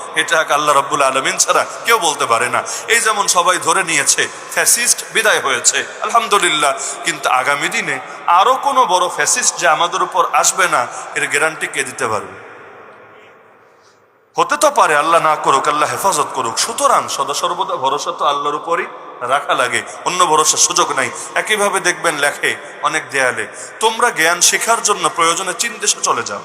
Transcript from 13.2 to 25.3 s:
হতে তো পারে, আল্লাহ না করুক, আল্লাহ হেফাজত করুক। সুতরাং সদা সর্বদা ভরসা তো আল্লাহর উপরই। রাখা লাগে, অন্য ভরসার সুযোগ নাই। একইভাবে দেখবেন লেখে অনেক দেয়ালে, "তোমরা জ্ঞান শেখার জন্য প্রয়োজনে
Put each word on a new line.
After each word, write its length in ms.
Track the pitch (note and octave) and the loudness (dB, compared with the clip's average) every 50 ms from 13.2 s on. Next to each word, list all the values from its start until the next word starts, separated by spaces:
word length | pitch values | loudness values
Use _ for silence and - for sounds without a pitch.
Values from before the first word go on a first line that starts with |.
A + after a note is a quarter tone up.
| - - - - - - _ _ _ _ _ _ _ _ _ _ _ _ _ _ _ _ - | -20 -20 -20 -20 -20 -20 _ _ _ _ _ _ _ _ _ _ _ _ _ _ _ _ -2
হতে 200 | - E3+ - C#4+ | -2 0 0 2
তো 140 | D4 D#4 D4 | 2 2 2
পারে, 240 | - A#3 F#3+ E3+ D3+ | 4 4 4 4 4
আল্লাহ 260 | D3 D3+ E3 E3+ E3 | 2 4 4 4 4
না 140 | D3+ D#3 D3+ | 4 2 0
করুক, 320 | D3 - E3 C#3 C3+ B2 | 2 2 2 2 2 2
আল্লাহ 220 | D3+ D3 D3+ D3+ - | 2 0 0 0 -2
হেফাজত 380 | B2 A#2 - G3 F3 D3+ C3+ - - | -2 -2 -2 0 0 0 -2 -2 -2
করুক। 260 | C3+ B2 A2+ A2+ - | -4 -4 -2 -2 -2
সুতরাং 480 | - - A#3 - C#4+ C4+ A3 D#3+ B2 | -4 -4 -2 0 2 4 4 2 2
সদা 260 | - - - C#3 C#3 D3 | -2 -4 -4 -4 -4 -4
সর্বদা 420 | - F#3 E3+ F3 E3+ F#3+ F#3+ F3+ | -4 -2 -4 -2 -2 -4 -4 -4
ভরসা 360 | - B2+ C3+ C#3 D3 - F3+ | -2 -2 -2 -2 -2 -4 -6
তো 140 | E3+ - F3 | -4 -2 0
আল্লাহর 300 | D3 C#3+ C#3+ D3 D3 D3 | 0 0 0 -2 -4 -4
উপরই। 300 | D#3 - E3 E3+ F3 G#3+ - - - - - - - | -4 -4 -2 -2 -2 -2 -6 -10 -16 -18 -16 -14 -8
রাখা 320 | B2+ A#2+ C3+ C#3+ - - E3 | -2 0 0 0 0 0 0
লাগে, 280 | C#3+ B2+ A#2+ A#2+ A2 G#2+ - - - - | 0 0 0 0 -2 -4 -6 -12 -8 -6
অন্য 200 | D#3+ F3 F3+ F3+ | -4 2 2 4
ভরসার 320 | D#3+ D#3 D#3 D#3 - - | 4 6 4 4 4 2
সুযোগ 340 | C3 - - F3 F3+ E3 C#3 | 2 2 2 2 2 2 2
নাই। 180 | C#3 C3+ B2+ A#2 - - - - - | 2 -2 -2 -2 -4 -8 -10 -4 -4
একইভাবে 440 | F3 F3 - A3 G3+ G3+ G3+ F#3 G3 | -2 0 0 0 0 0 0 0 0
দেখবেন 380 | E3+ F3+ F3 - - E3+ D#3 | 0 0 -2 0 0 -2 0
লেখে 380 | D3 C#3+ C#3+ C#3 - - C3+ A2 - - - - - | 2 0 0 0 0 -2 -2 -2 -2 -8 -16 -12 -4
অনেক 280 | - D3 D#3 D#3 C#3+ B2 | -4 -2 -2 -2 -6 -2
দেয়ালে, 380 | C3 C#3 C3 B2+ A#2 A2+ G#2 - - - - - - - | -2 0 0 0 0 -2 -6 -8 -10 -14 -16 -14 -6 0
"তোমরা 300 | A3+ A3+ A3+ A3+ B3 A#3+ | 0 0 2 2 0 0
জ্ঞান 320 | - D3+ D#3+ E3 F3 F3 | 2 2 2 2 2 2
শেখার 420 | - - G3 F3+ - A3+ A#3 G#3+ - | 2 2 2 2 2 2 0 2 2
জন্য 260 | G#3 G3+ F#3 E3+ D3+ | 0 0 0 0 -2
প্রয়োজনে 440 | - E3 E3 E3 | 2 2 2 2